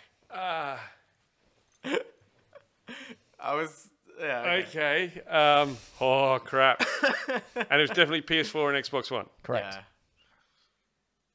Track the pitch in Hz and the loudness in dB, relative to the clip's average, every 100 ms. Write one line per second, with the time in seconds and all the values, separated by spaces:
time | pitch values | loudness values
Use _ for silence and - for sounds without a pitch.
0 | _ _ _ 185 185 160 143 127 113 _ | _ _ _ -8 -6 -4 -6 -10 -14 _
1 | _ _ _ _ _ _ _ _ 262 294 | _ _ _ _ _ _ _ _ -6 -6
2 | - _ _ _ _ - _ _ - 240 | -6 _ _ _ _ -20 _ _ -18 -18
3 | 247 226 _ - - 147 160 - - _ | -18 -20 _ -10 -6 -4 -4 -10 -20 _
4 | _ - 156 123 147 180 180 156 147 156 | _ -8 -6 -2 -2 -2 -2 -2 0 0
5 | 180 175 - 160 151 147 143 120 - - | -2 -8 -2 4 6 6 4 -4 -12 -2
6 | 131 131 135 127 - 135 135 123 - - | 2 4 4 0 0 4 6 6 0 0
7 | 269 - - 247 - 247 226 - 151 196 | 0 0 -4 -6 -6 -8 0 2 4 2
8 | 151 160 - 160 147 156 147 139 127 135 | 2 0 0 -2 0 0 0 0 -2 -6
9 | - 120 - _ - 120 98 98 98 _ | -4 -6 -8 _ -6 -6 -6 -12 -18 _
10 | _ _ _ _ _ _ _ _ _ _ | _ _ _ _ _ _ _ _ _ _
11 | _ _ _ | _ _ _